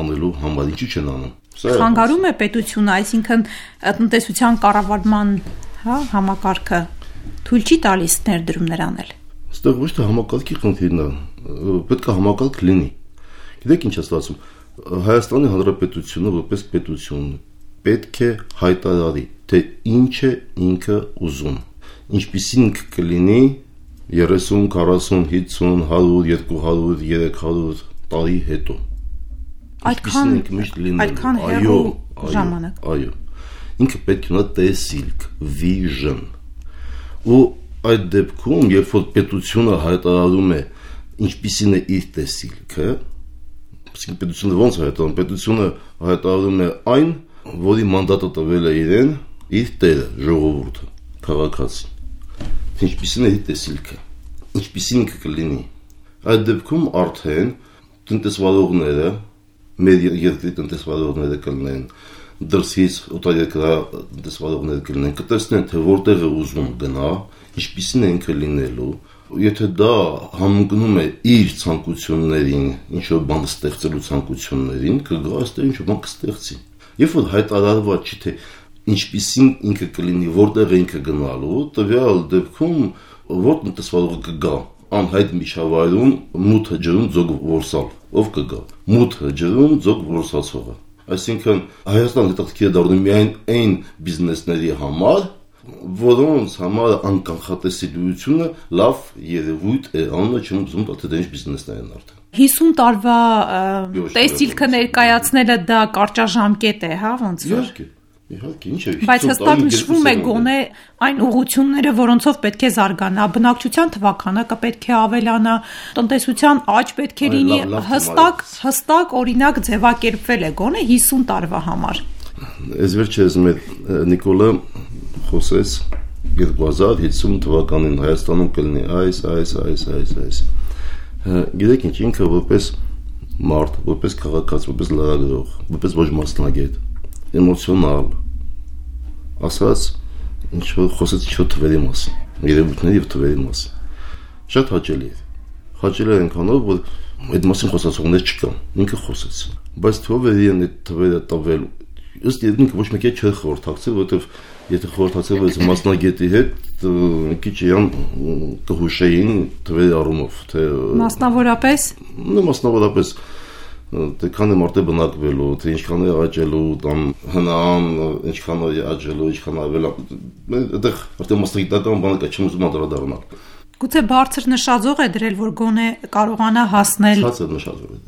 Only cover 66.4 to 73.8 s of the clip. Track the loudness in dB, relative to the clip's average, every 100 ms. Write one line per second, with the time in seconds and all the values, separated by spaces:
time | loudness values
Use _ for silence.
66.4 | -4 -4 -6 -6 -6 -4 -4 -4 -8 -20
67.4 | -14 -10 -10 -8 -2 0 2 0 -2 -4
68.4 | -2 -2 -4 -6 -8 -8 -14 -20 -10 0
69.4 | 0 2 -2 2 4 4 2 -4 -10 -2
70.4 | 2 4 4 2 4 2 2 0 4 6
71.4 | 6 0 -4 -4 -4 -8 -4 -2 0 2
72.4 | 2 0 -2 -4 -8 -8 0 0 0 -2
73.4 | -4 -6 -6 -4